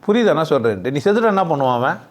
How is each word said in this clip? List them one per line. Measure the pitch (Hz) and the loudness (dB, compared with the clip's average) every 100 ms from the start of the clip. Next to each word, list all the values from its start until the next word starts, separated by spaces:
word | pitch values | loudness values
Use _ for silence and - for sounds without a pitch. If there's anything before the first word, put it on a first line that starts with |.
| - | 0
புரியுதா | 220 220 | 2 2
நான் | 151 160 | 2 2
சொல்றேன்ட்டு? | 143 113 101 98 | 0 0 -2 -4
நீ | 139 | -2
செத்துட்டா | 202 208 | 0 0
என்ன | 226 196 | 2 0
பண்ணுவான் | 180 147 135 | 0 0 0
அவன்? | 120 131 160 - | 0 -2 -4 -10